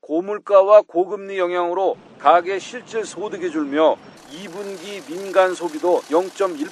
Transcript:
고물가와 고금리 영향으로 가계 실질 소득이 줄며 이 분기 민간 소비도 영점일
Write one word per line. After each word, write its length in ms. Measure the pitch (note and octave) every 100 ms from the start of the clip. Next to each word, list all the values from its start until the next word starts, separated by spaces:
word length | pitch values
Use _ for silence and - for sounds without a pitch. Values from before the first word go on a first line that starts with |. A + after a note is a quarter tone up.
고물가와 800 | - D#3+ F#3+ G#3 - G3 G3 G#3+ -
고금리 500 | E3 F#3 G3+ G3 G3
영향으로 580 | F3 F3+ F3 F3+ F#3+ - - -
가계 420 | C#3+ E3+ F3 F#3+
실질 460 | - B3 - A3 F#3+
소득이 460 | E3+ G#3 F3 F3
줄며 440 | D#3 C#3+ D3 D#3 G#2 - - -
이 140 | D3+ G3+
분기 520 | G3+ G3+ F#3+ G3 G3+ -
민간 460 | F3+ G3 F#3+ F#3
소비도 480 | F3 E3+ D3+ F3 D3+ -
영점일 560 | D#3 F#3 - G3 D#3 E3